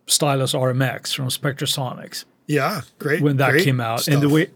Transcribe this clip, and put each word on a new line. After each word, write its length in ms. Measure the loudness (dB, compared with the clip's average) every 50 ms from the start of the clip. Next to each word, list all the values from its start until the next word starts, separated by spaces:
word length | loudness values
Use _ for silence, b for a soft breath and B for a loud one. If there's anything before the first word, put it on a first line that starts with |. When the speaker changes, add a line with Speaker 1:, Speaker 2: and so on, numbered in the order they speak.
| _
Speaker 1:
Stylus 480 | -2 -2 0 2 2 2 2 0 0 0
R 160 | 0 0 0
M 120 | 2 2 0
X 300 | 0 -2 -6 -8 -8 -6
from 160 | -4 -4 -4
Spectrasonics. 960 | -4 -4 -4 -4 -4 -4 -4 -4 -2 -2 -4 -6 -8 -10 -14 -14 -14 -14 -14 _ _ _ _
Speaker 2:
Yeah, 360 | -6 -4 -2 -2 -2 -4 -6 -10 -12 _ -8
great, 240 | -4 -2 -2 0 2
Speaker 1:
When 160 | 2 2 2
that 140 | 2 4 4
Speaker 2:
great 120 | 4 4
Speaker 1:
came 160 | 4 2 0
out. 260 | 0 -2 -2 -2 0
And 100 | 2 2
the 100 | 4 4 4
Speaker 2:
stuff. 40 | 4
Speaker 1:
way, 180 | 4 2 0 -4